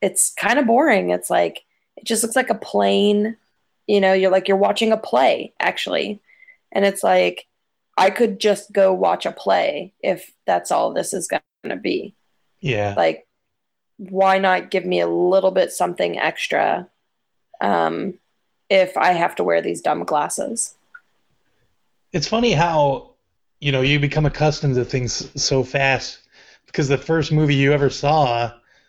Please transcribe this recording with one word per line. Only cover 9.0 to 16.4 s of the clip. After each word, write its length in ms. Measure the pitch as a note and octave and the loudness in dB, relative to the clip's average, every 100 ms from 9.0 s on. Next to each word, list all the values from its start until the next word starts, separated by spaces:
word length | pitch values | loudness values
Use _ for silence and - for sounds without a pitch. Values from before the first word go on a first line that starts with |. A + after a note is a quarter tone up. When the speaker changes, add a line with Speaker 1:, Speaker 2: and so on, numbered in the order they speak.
| F3+ F3 E3+ | 0 -2 -4
Speaker 1:
a 60 | |
play 600 | - G3 F#3+ D#3 D3 F3+ _ | -6 0 0 0 -4 -8 _
if 300 | - F3 - _ - | -4 -4 -6 _ -2
that's 240 | F3 - | -2 0
all 220 | D#3+ E3 | -2 0
this 200 | F3 E3+ | -2 -4
is 160 | F#3 E3 | -6 -6
gonna 480 | - _ _ - F#2 | -6 _ _ -10 -6
be. 380 | - - - - _ _ _ _ | -4 -4 -6 -16 _ _ _ _
Speaker 2:
Yeah. 340 | D3+ G#2+ G#2 G2 | -4 -2 -2 0
Speaker 1:
Like, 300 | E2 D#2 - _ _ _ _ _ _ - | 0 -2 -10 _ _ _ _ _ _ -18
why 420 | F#3 F#3+ F#3+ F#3+ | -8 0 2 4
not 320 | F#3+ F3+ F#3 | 2 -2 -2
give 140 | F#3+ | -4
me 160 | F3+ F3 | -2 -2
a 80 | E3+ | 0
little 420 | E3+ F3+ F#3+ F#3+ | 0 2 2 2
bit 220 | F#3 E3+ | 2 0
something 460 | - F3 F3 F3 - | 0 -4 -2 -4 -2
extra, 720 | D#3 - | -4 -4